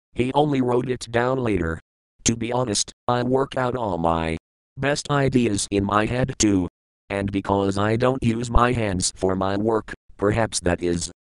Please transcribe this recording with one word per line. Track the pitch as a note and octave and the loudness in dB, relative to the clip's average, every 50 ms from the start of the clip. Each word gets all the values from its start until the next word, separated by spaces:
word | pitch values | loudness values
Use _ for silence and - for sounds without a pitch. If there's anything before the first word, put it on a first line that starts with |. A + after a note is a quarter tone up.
| _ _ - | _ _ -4
He | - A#2+ C3 | -2 -2 0
only | C3 C#3+ D3+ D3+ C#3+ C3 | 2 2 2 2 2 2
wrote | B2+ B2 A#2+ B2 A#2 B2 | 2 2 2 0 0 -2
it | B2+ A#2+ - A#2 | -6 -6 -6 -2
down | A#2 A#2 A#2+ B2+ C3 | 0 0 2 2 0
later. | C3+ B2 A2+ G2+ F2+ E2 E2 D#2+ D#2+ _ _ _ _ _ _ _ _ - | 0 0 0 0 0 0 -2 -4 -6 _ _ _ _ _ _ _ _ -2
To | - A2+ | -2 -2
be | A#2 A#2 A#2 | -2 -2 -2
honest, | A#2+ B2 B2+ A#2 G2+ - - - - _ - | -2 -2 0 0 -2 -4 -4 -6 -10 _ -4
I | - B2 B2 A#2+ | -2 -2 0 0
work | B2 B2+ C3 C3+ C3+ - C3+ | 0 0 0 0 -2 -2 -2
out | B2+ B2 A#2 | -2 -2 -2
all | B2 A#2 G#2 F2+ E2+ | -2 -4 -4 -2 0
my | E2 E2 E2 E2 E2 D#2+ D#2+ D#2+ _ _ _ _ _ _ - | 0 0 2 2 0 -2 -4 -4 _ _ _ _ _ _ -10
best | - C3+ C#3 D3 - - - | -4 -2 -2 -2 -2 -2 -2
ideas | D3 C#3+ C3+ C3 C3 C3 A#2+ A2 G2+ G2 - - | 0 0 2 2 2 2 2 2 0 -2 -2 0
in | G2+ G2+ G2 | 0 0 0
my | G2+ G2+ G#2 G#2+ | 2 2 0 0
head | A2+ A#2+ B2+ C3 C3 B2+ | 0 0 2 4 4 4
too. | - - G#2+ G2+ F#2 F2 F2 _ _ _ _ _ _ _ - | 4 4 4 4 4 0 -2 _ _ _ _ _ _ _ -6
And | G2+ G2+ G2+ G2 | -6 -4 -4 -2
because | G2+ G2 F#2+ - G2 G2 G2 G2 F#2+ G2+ | -4 -4 -2 0 0 2 2 0 0 0
I | G2+ G#2+ A2+ | 0 0 2
don't | A2+ B2 B2+ C3 C3 | 2 2 0 0 0
use | - A#2 A2 A#2 B2 A#2+ | 0 0 0 0 -2 0
my | A#2 A#2 A#2+ B2 | 2 2 4 4
hands | B2+ B2 A2+ G2+ F#2 F#2 F2+ - - | 2 0 -2 -2 -2 -2 -2 -4 -4
for | - - F#2 F#2 | -2 0 0 0
my | F#2 F#2 F#2+ G2 | 2 0 0 0
work, | G2+ G#2 A2+ A2+ G#2+ - - - - _ _ - | 0 0 0 0 0 -2 -4 -14 -18 _ _ -8
perhaps | - G2 G2+ A2 A#2 A2 G#2+ G#2+ - | -2 0 0 2 2 0 -2 -2 -2
that | - F2 F2 - | 0 0 -2 0
is | F2 F2 F2 F2 F2 F2 - _ | 0 -2 -2 -2 -4 -8 -12 _